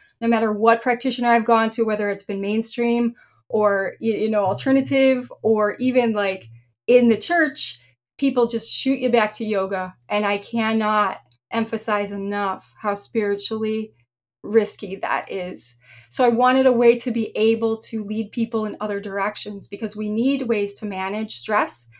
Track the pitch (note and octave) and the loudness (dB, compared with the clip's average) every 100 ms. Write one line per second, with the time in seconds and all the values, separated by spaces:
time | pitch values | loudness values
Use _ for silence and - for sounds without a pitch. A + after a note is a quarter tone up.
0 | _ _ A#3 A3+ A3 G#3 A3+ A3+ B3+ A#3+ | _ _ 0 2 0 2 2 4 2 -2
1 | C4 B3 A#3+ A#3 A3+ A3+ A3+ A3+ A3 G#3 | -2 -2 2 2 4 2 2 0 -2 0
2 | G#3 G3 - G3 G3 A3 A3+ - A#3 A#3+ | -2 -4 -6 -6 -2 -2 -2 -2 0 2
3 | A#3 A#3 _ _ _ G#3+ G#3 G3 G3 - | 0 -4 _ _ _ 0 2 2 -2 -4
4 | A3+ G#3 A3 G#3+ F#3+ G3+ C4 C4+ C4 C4+ | -2 0 0 0 0 -2 2 2 2 4
5 | C4+ B3+ B3 - A3 G#3+ G#3 - B3+ B3+ | 4 2 -2 -4 0 2 2 0 2 2
6 | A#3 G#3 G3 F#3+ - - _ _ - B3 | 2 0 -2 -4 -12 -20 _ _ 4 6
7 | A#3+ G#3 - F4 D4+ - - - _ _ | 6 4 2 2 2 0 -8 -10 _ _
8 | _ - C#4 B3 A#3 A3+ - - C4 C4+ | _ -2 0 2 0 -2 -6 -4 -2 0
9 | B3 A#3 G#3+ - G#3+ G3+ F#3+ F#3+ F#3 - | 2 2 2 -2 -2 -2 -2 -4 -6 -12
10 | _ G#3 G#3 G3+ - A#3 A3 A3 G#3+ G#3+ | _ -2 0 -2 -2 -2 0 0 2 2
11 | G3+ - _ _ _ A3+ A3+ A3 - G#3 | 0 -2 _ _ _ -4 -2 -4 -2 -2
12 | G3+ G3 G3 G3+ G3 - - _ G#3+ G3+ | -2 -6 -4 -4 -4 -6 -12 _ -4 -4
13 | - A3+ G#3 G3+ - A3 G#3+ A3 A3 _ | -4 -2 0 -2 -4 -4 -2 -4 -6 _
14 | _ _ _ _ - A3 G3+ - F3+ F#3+ | _ _ _ _ 0 2 2 -4 -10 -6
15 | - C3 - F#3+ F3+ - - - _ - | -2 -2 -4 -8 -8 -10 -14 -16 _ -20
16 | _ - B3 A#3 B3 C4 C4 A#3 A#3+ A#3+ | _ 2 2 4 4 4 4 6 6 4
17 | B3+ A3+ A3 G#3 A3 A3 A3+ A3 - A3 | 0 -2 -2 2 2 4 0 -2 -6 -8
18 | G3+ G#3+ A3 - A3+ A3+ G#3+ - G#3+ G3+ | -6 -6 -4 -4 -2 -2 -4 -6 -6 -6
19 | G3+ G3 G3+ G#3+ G#3 G3+ - G3+ A3 G#3 | -6 -4 -4 -4 -12 -12 -12 -8 -8 -6
20 | G#3+ G#3+ C4 C#4 A#3+ G#3+ G3+ - G#3 F#3+ | -4 0 0 0 0 -2 -2 -6 -8 -6
21 | F#3+ G#3 A3 - - G#3 D#4+ - - | -6 -6 -6 -8 -2 0 0 -6 -16